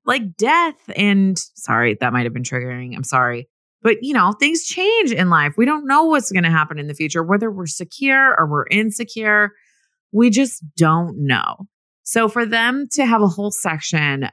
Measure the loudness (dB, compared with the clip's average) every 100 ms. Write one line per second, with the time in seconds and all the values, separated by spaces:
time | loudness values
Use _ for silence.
0 | -4 -2 -4 -2 2 2 2 -4 -10 -2
1 | 2 4 2 0 -6 -12 -2 0 2 0
2 | 0 0 -2 -4 -6 -6 -8 -10 -10 -10
3 | -4 0 0 -2 -10 _ _ _ 0 0
4 | 0 0 0 2 0 0 -4 -2 0 2
5 | 0 0 2 2 2 0 0 0 0 2
6 | 4 2 0 0 2 2 0 -4 -10 -6
7 | -4 -2 0 0 -2 -6 -8 -10 -12 -4
8 | 0 2 4 2 2 0 0 0 0 -2
9 | -8 -4 0 2 0 -4 _ _ _ _
10 | _ 2 4 4 0 -2 -14 2 4 4
11 | 0 -4 -2 0 -2 -8 -14 _ _ _
12 | -4 0 0 0 -2 0 0 -2 -4 0
13 | 2 4 4 2 -4 -4 -4 -4 -4 -2
14 | 0 -2 -6